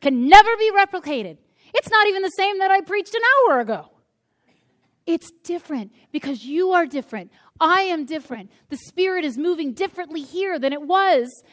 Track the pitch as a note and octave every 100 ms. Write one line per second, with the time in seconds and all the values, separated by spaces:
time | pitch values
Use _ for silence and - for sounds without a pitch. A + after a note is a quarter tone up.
0 | C#4+ B3+ C4 G4+ G#4+ A4 A4 G4 G4 F#4
1 | C#4+ C#4 F#3 D#3 _ _ _ B4+ - A4
2 | G#4 G4 F#4+ - G4 G4 F#4+ G4 - G#4
3 | - A4+ A#4 C#5 A#4 B3+ A3 F#3 - _
4 | _ _ _ _ _ _ _ _ _ _
5 | - E4 - - - F4 - C4+ G3+ _
6 | _ D4 C#4 A#3+ A#3+ D#4 F#4 F4+ D4 C#4+
7 | - A3 F3 _ _ - D#4+ F#4 F#4+ E4
8 | C4+ D#4 - A#3 F#3+ _ _ C#4+ - F4
9 | F#4 F#4 D4+ A#3 E4+ E4 C#4+ A3 F#4+ -
10 | E4 D#4 C4 F4 G4 D#4+ C4+ D4 D4 F#4+
11 | F#4+ C#4 B3 - -